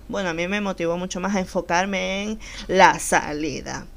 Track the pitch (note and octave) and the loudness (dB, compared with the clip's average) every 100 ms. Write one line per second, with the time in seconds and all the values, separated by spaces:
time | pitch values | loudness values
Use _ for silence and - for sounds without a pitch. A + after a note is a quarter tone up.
0 | - F#3+ F#3 E3 F3 G3+ G3+ F3+ E3 F3 | -8 -4 -2 -2 -2 -2 -2 -2 -2 -2
1 | F#3 F3+ F#3 G3+ F#3 F#3 D#3+ F3 G3 F#3+ | -4 -4 0 0 0 -2 0 0 2 -2
2 | F#3 G3 G#3 A3 - - - F#3 F3 D#3 | -2 -4 -4 -8 -10 -10 2 8 8 6
3 | - E3+ - D3 D#3 C3+ C3 C3+ - | 2 2 2 -4 -4 -6 -8 -10 -12